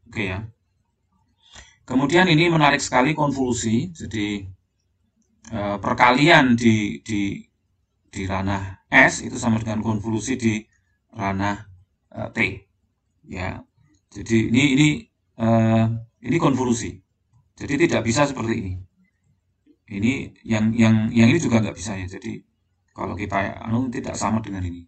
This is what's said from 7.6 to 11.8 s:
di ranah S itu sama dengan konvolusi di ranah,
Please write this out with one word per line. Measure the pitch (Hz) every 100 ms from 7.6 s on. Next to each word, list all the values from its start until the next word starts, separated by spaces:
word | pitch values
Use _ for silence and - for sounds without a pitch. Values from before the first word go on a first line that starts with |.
| _ _ _ _ _
di | -
ranah | 95 95 98 98 98 - _
S | 135 143 - -
itu | -
sama | 117 110
dengan | 110 107
konvolusi | 107 107 110 113 101 -
di | 113 107 - _ _ _ _
ranah, | 110 98 98 101 104 - -